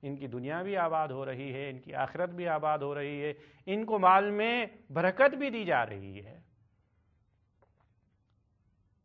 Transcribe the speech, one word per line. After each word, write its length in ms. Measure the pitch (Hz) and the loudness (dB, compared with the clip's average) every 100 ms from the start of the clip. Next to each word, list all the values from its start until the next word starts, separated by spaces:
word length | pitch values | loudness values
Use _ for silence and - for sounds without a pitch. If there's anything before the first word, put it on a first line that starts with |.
ان 140 | 143 139 | -8 -8
کی 100 | 139 | -8
دنیا 340 | 117 127 160 | -8 -6 -6
بھی 140 | 190 196 | -2 0
آباد 320 | 170 160 156 | 2 2 -2
ہو 160 | 131 135 | -4 -6
رہی 260 | 127 139 | -6 -6
ہے، 140 | 135 143 | -6 -8
ان 80 | 131 | -10
کی 140 | 143 | -10
آخرت 360 | 139 135 156 180 | -4 -4 -2 -4
بھی 160 | 175 175 | -2 -2
آباد 300 | 156 151 151 | 0 0 0
ہو 160 | 143 | -2
رہی 280 | 143 143 143 | -4 -4 -4
ہے، 100 | 147 147 - - - | -6 -6 -14 -20 -6
ان 180 | 202 220 | -4 0
کو 120 | 214 | 4
مال 320 | 185 190 202 | 8 8 6
میں 240 | 208 220 240 220 - - | 0 0 0 -2 -8 -8
برکت 420 | 143 180 190 277 | 0 0 6 6
بھی 140 | 269 277 | 6 -4
دی 140 | 226 | -2
جا 200 | 196 143 113 | 2 2 2
رہی 380 | 101 98 98 | -4 -10 -14
ہے، 140 | 101 113 - _ _ _ _ _ _ _ _ _ _ _ _ _ _ _ _ _ _ _ _ _ _ _ _ _ | -16 -20 -20 _ _ _ _ _ _ _ _ _ _ _ _ _ _ _ _ _ _ _ _ _ _ _ _ _